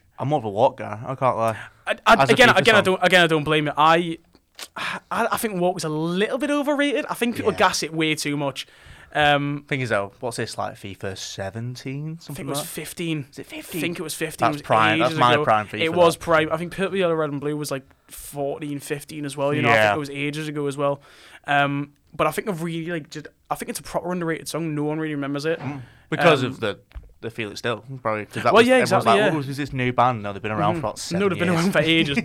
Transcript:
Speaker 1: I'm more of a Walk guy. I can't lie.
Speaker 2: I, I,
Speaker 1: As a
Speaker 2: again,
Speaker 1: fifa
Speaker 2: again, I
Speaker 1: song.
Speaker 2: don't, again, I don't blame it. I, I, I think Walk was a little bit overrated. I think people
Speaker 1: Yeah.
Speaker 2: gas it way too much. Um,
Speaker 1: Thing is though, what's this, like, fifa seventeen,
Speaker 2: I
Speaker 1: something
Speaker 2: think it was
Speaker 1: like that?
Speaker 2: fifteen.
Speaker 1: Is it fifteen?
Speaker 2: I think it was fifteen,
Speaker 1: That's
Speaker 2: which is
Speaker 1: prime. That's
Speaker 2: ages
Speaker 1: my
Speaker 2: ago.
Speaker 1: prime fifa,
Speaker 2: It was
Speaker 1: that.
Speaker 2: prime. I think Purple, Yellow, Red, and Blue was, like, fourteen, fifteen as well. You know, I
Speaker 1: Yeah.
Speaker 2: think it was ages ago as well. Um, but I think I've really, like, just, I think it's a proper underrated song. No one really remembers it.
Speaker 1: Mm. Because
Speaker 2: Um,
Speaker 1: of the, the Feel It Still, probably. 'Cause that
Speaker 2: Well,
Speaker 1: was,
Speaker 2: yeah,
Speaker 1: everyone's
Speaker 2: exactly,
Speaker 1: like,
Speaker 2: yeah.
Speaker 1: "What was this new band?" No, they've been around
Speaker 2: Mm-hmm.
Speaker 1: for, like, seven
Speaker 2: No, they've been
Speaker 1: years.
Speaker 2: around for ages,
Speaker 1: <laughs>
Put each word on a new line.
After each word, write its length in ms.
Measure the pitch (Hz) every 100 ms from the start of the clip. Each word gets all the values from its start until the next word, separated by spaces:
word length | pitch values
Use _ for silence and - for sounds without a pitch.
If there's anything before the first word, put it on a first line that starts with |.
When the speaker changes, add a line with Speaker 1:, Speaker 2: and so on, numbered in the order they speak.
| _ -
Speaker 1:
I'm 80 | 131
more 120 | 147
of 60 | 110
a 40 |
Walk 280 | 98 131 123
guy. 220 | 104 104 127
I 80 | 131
can't 220 | 127 107
lie. 200 | 113 110 - _ -
Speaker 2:
I, 80 | 214 214
I, 180 | 226
Speaker 1:
As 60 | 135
a 40 |
Speaker 2:
again, 160 | - 240
Speaker 1:
fifa 80 | 185
Speaker 2:
again, 180 | 220 214
I 20 |
Speaker 1:
song. 40 | 190 185
Speaker 2:
don't, 80 |
again, 200 | 180 180
I 40 | 165
don't 160 | 160
blame 240 | 147 156 147
it. 60 | 143
I, 400 | 160 165 170 - _ _ _ - - -
I, 240 | - 190 - 185 233
I 60 | -
think 220 | 220 185
Walk 120 | 180 190
was 80 |
a 60 | 160
little 480 | 151 165 180 214 240
bit 120 | 285
overrated. 540 | 294 277 285 285 262 -
I 40 |
think 220 | 170 240 208
people 160 | 208
Speaker 1:
Yeah. 60 | -
Speaker 2:
gas 220 | 185 175
it 100 | 156
way 200 | 160 156 151
too 200 | 147 143
much. 320 | 143 - - - - - -
Um, 500 | 151 147 143 143 143 -
Speaker 1:
Thing 100 | 135
is 100 | 123
though, 220 | 107 98 -
what's 160 | 123 120
this, 220 | 110 -
like, 160 | 101 107
fifa 420 | 101 92 98 95
seventeen, 1000 | - - 95 113 120 123 135 139 156 165
Speaker 2:
I 20 |
Speaker 1:
something 140 | - 143
Speaker 2:
think 120 | 139
it 20 |
was 80 | 143
Speaker 1:
like 60 | 160
that? 60 |
Speaker 2:
fifteen. 540 | - 151 - 165 156 131
Speaker 1:
Is 80 | -
it 60 | -
fifteen? 340 | 311 - 175
Speaker 2:
I 20 |
think 180 | 170 170
it 40 |
was 100 | 156
fifteen, 320 | - 156 - -
Speaker 1:
That's 80 | 147
Speaker 2:
which 60 |
is 40 | -
Speaker 1:
prime. 320 | 110 107 107
That's 120 | 123
Speaker 2:
ages 80 | 160
Speaker 1:
my 140 | 123 117
Speaker 2:
ago. 80 | 117
Speaker 1:
prime 220 | 107 104
fifa, 120 | 107
Speaker 2:
It 140 | 165
was 220 | 170 170 160
Speaker 1:
that. 40 |
Speaker 2:
prime. 280 | - 160 156
I 60 | 160
think 180 | 175 175
Purple, 220 | 190 190
Yellow, 160 | 175
Red, 160 | 160 151
and 100 | 143
Blue 160 | 143 151
was, 160 | 143
like, 120 | 135 135 _ _
fourteen, 720 | - - 143 143 147 147 143
fifteen 440 | - 143 - 151
as 140 | 143 143
well. 160 | 139
You 80 | 147
know, 80 | 127
I 40 |
Speaker 1:
Yeah. 140 | 110 107
Speaker 2:
think 40 | 101
it 40 |
was 100 | 143
ages 400 | 139 147 147 151
ago 180 | 147 143
as 80 | 139
well. 260 | 143 139 - - - - -
Um, 460 | 143 143 143 143 _ _
but 140 | - 156
I 40 |
think 180 | - 214
I've 120 | 165
really, 300 | 170 165 165
like, 180 | 170 143
just, 180 | 156 - _ -
I 60 | -
think 140 | -
it's 100 | -
a 40 |
proper 280 | - - 175
underrated 380 | 180 165 160 143
song. 260 | 156 165 147
No 80 |
one 160 | 151 156
really 160 | 156 147
remembers 300 | 139 143 156
it. 140 | 165
Speaker 1:
Mm. 200 | 139 143 120 - _
Because 340 | 160 165 147
Speaker 2:
Um, 60 | 123
Speaker 1:
of 80 | -
the, 200 | 107 95 _ - - _
the 80 | 113
Feel 220 | - 104
It 60 | -
Still, 280 | 117 104 127 131
probably. 240 | 113 107 101
'Cause 180 | 113
that 80 | 120
Speaker 2:
Well, 40 | 220
Speaker 1:
was, 120 | 240
Speaker 2:
yeah, 60 |
Speaker 1:
everyone's 180 | 254 -
Speaker 2:
exactly, 200 | 185 226
Speaker 1:
like, 60 | 208
Speaker 2:
yeah. 80 | 208
Speaker 1:
"What 180 | 160 135
was 80 | 135
this 160 | 139
new 220 | 135 123
band?" 300 | 123 123 113
No, 100 | 101
they've 80 | 98
been 100 | 107
around 220 | 107 101
Speaker 2:
Mm-hmm. 80 | 80
Speaker 1:
for, 60 | 104
like, 100 | -
seven 240 | - 175
Speaker 2:
No, 80 | 196
they've 100 | -
been 80 | 175
Speaker 1:
years. 140 | 165
Speaker 2:
around 100 | 185
for 80 | 170
ages, 380 | 160 165 143
Speaker 1:
<laughs> 60 | 143